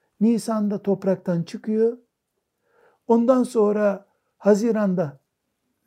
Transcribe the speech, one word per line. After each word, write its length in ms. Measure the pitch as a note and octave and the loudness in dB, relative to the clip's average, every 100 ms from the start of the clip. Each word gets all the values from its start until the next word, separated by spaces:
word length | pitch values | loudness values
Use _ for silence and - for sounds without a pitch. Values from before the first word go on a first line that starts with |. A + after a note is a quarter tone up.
| _ - | _ -2
Nisan'da 600 | A3 A3+ - A3 G#3 G3+ | 0 0 -2 -4 -2 -4
topraktan 600 | G3+ G3 G3 F3+ - E3+ | -4 -2 -2 -2 -2 -4
çıkıyor, 560 | E3 G#3+ G#3+ G#3+ A3+ B3 _ _ _ _ _ _ _ _ _ _ - | -4 -8 -4 0 0 -2 _ _ _ _ _ _ _ _ _ _ 0
ondan 360 | A#3 A#3 B3+ | 2 4 2
sonra 640 | B3 A3+ G#3 G#3 G#3 F#3+ _ _ _ _ | 2 0 0 2 -2 -2 _ _ _ _
Haziran'da 840 | G3 G#3 A#3 G#3+ G3+ F3+ D3+ - _ _ _ _ _ _ | 2 2 2 0 0 -2 -4 -6 _ _ _ _ _ _